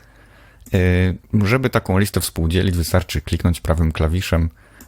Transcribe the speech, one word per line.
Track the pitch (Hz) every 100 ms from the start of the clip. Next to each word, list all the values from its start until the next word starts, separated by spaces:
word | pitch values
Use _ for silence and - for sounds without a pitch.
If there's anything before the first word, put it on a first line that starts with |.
| - - - - - - -
E, | 95 90 90 92 90 - 107 98
żeby | 131 127
taką | 113 - 95
listę | 107 92
współdzielić, | - - 82 92 95 87
wystarczy | 80 90 - 73
kliknąć | - 85 90 82
prawym | - 80 80
klawiszem, | - 80 90 - 85 82 - - -